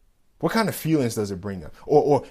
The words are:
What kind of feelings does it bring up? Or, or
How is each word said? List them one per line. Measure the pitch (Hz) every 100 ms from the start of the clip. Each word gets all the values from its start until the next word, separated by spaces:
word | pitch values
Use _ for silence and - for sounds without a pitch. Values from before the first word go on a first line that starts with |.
| _ _ _ _
What | -
kind | 226 202
of | 127
feelings | 156 156 120 110
does | 101
it | 95
bring | 101 95
up? | 76 - -
Or, | 147
or | 135 139 -